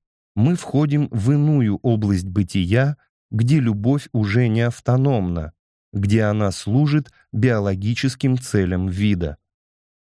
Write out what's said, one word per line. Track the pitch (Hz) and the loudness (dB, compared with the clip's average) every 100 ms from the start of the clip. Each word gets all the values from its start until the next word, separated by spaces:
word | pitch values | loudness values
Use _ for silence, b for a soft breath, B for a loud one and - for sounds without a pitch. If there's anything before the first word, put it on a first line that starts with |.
| _ _ _ - | _ _ _ 0
мы | 123 175 | 0 0
входим | - 135 151 147 139 | -2 0 0 0 -2
в | 113 107 | -2 0
иную | 147 151 147 110 98 | 2 2 2 2 0
область | 127 113 104 95 95 | 0 0 2 0 -2
бытия, | 92 92 98 90 113 139 143 _ _ _ | -2 -2 -2 0 2 0 -2 _ _ _
где | 110 120 156 | -2 2 2
любовь | 117 104 113 143 - | 2 0 0 -2 -2
уже | 117 104 113 120 | -4 0 2 2
не | 110 | 2
автономна, | 117 - - 127 139 123 90 87 80 - _ _ _ | 0 -2 0 0 2 0 -2 -4 -8 -14 _ _ _
где | 104 101 110 | -4 0 2
она | 107 107 101 | 2 0 -2
служит | 92 - 123 147 151 - b b | -4 -2 0 2 0 -2 b b
биологическим | 110 127 110 101 95 104 117 135 - 135 127 | 0 0 2 0 -2 -4 -2 -4 -2 -2 -2
целям | 127 104 92 90 95 | -2 0 0 0 -2
вида. | 90 104 92 80 73 _ _ _ _ _ _ | -2 0 0 -4 -8 _ _ _ _ _ _